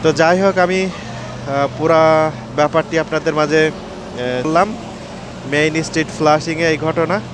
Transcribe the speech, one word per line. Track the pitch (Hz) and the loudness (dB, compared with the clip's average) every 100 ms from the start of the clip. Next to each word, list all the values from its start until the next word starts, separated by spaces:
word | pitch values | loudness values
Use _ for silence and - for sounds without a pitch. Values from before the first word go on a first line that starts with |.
তো | 160 | 2
যাই | 151 160 180 | 4 4 4
হোক, | 196 185 | 2 4
আমি, | 180 185 185 | 2 2 -2
আহ, | 175 - - - - 147 139 143 - | -4 -12 -12 -12 -10 -4 -2 -2 0
পুরা | 156 160 160 156 156 151 - - | 4 6 6 4 2 -2 -8 0
ব্যাপারটি | 147 156 151 160 | 2 2 0 -2
আপনাদের | 151 156 147 | -2 -2 -2
মাঝে, | 151 151 156 156 | 0 2 2 2
আহ, | - - - - 123 123 123 | -2 -12 -12 -12 -6 -4 -2
বললাম। | 139 160 202 220 - - - - - - 127 | 0 2 2 -2 -12 -14 -14 -14 -14 -12 -4
মেইন | 147 156 160 | 0 0 0
স্ট্রিট | 151 - 156 - | -4 -4 -4 0
ফ্লাশিংয়ে | 151 151 156 160 165 | 2 4 2 -2 0
এই | 156 | 0
ঘটনা। | 156 160 160 190 214 | -2 -2 0 -2 -4